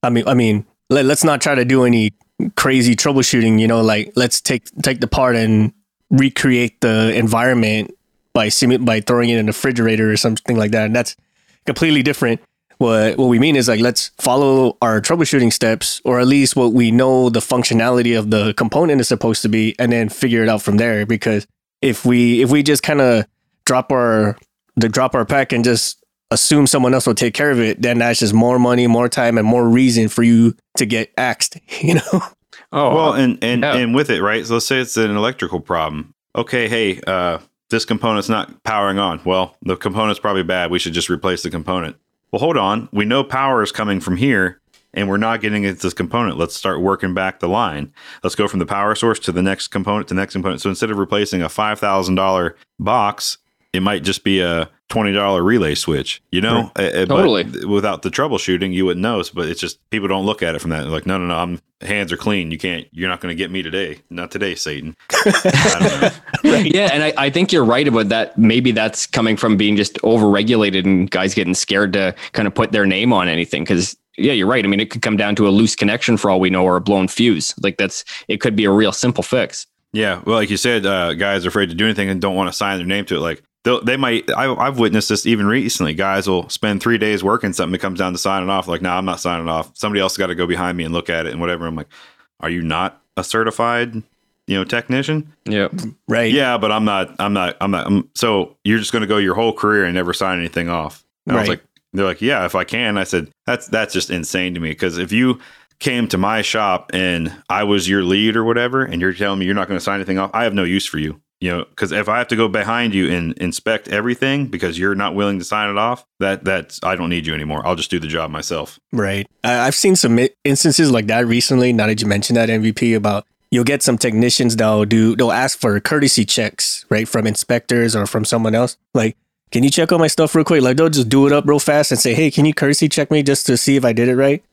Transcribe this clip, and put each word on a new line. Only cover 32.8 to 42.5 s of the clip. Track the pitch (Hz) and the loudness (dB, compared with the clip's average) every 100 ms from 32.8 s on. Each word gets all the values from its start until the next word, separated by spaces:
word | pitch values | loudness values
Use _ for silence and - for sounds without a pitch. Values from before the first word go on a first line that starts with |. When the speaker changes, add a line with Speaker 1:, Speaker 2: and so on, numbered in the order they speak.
| 139 | 2
Speaker 3:
Well, | 156 156 | 4 2
Speaker 2:
uh, | 120 | 2
Speaker 3:
and, | 131 - | 2 0
and, | 113 123 | -2 0
Speaker 2:
yeah. | 139 | 0
Speaker 3:
and | 131 120 | 0 2
with | 123 147 | 0 2
it, | 104 | 0
right? | 98 110 107 | 0 -2 0
So | |
let's | 117 - | -2 0
say | 135 | -2
it's | 120 - | -2 0
an | 110 104 | 0 0
electrical | 110 127 87 90 | -2 -2 -6 -6
problem. | - 87 78 76 76 _ _ - | -4 -4 -2 -6 -12 _ _ -8
Okay, | 117 127 117 | -4 -2 -2
hey, | 117 107 92 - | -2 -2 -2 -4
uh, | 95 90 82 _ _ _ | -2 -2 -4 _ _ _
this | 117 | -4
component's | - 110 117 107 98 | -2 -2 0 -2 -2
not | 110 - - | -4 -4 -10
powering | - 110 101 98 | -4 -2 0 0
on. | 98 82 | -2 -4
Well, | 90 92 90 _ | -4 -4 -4 _
the | - 90 | -8 -4
component's | 107 98 110 101 | -4 -2 -2 -2
probably | 107 98 | -2 -2
bad. | 85 90 87 | -2 -2 -2
We | 90 | -2
should | 87 | -2
just | 82 80 | -4 -4
replace | 85 95 90 | -2 -2 -4
the | 87 | -6
component. | 82 78 92 80 - _ _ _ | -8 -6 -6 -6 -12 _ _ _
Well, | 104 | -2
hold | 147 | 0